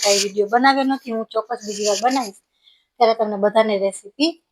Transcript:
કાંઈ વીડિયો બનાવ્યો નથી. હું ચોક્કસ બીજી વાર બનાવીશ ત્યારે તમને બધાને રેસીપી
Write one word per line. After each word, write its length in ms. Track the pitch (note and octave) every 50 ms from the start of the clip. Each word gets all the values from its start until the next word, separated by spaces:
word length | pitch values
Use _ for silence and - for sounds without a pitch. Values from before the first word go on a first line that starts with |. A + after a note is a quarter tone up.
| -
કાંઈ 140 | G3+ G3+ G3 G3+
વીડિયો 240 | G3+ G3 G#3 G3+ G3+
બનાવ્યો 320 | A#3 A#3+ C4 C4+ C4+ C#4 C4
નથી. 280 | C4+ C4+ B3+ - A#3+
હું 140 | A3 A3 G#3+
ચોક્કસ 320 | _ - A3 A3 - A#3+ A3+ G#3
બીજી 200 | G#3 G3+ G3+ G#3
વાર 100 | G#3 G3 G3 A3+
બનાવીશ 320 | B3+ C4+ C4+ A#3 G3 - - _ _ _ _ _ _ _ _ _ _ _
ત્યારે 160 | - A#3+ A3 A3
તમને 220 | A3+ G#3+ G#3+ G#3
બધાને 420 | G3 G3+ G#3 G#3 A3 A3 G#3+ G#3
રેસીપી 680 | F#3+ G3 G3 - - _ G3+ _ - D4+ E4 D#4+ _ _ _